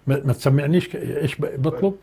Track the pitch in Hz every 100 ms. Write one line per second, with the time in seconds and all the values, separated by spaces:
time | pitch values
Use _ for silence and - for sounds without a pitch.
0 | - 139 139 123 139 135 143 175 - -
1 | - 147 135 - - 135 151 156 196 196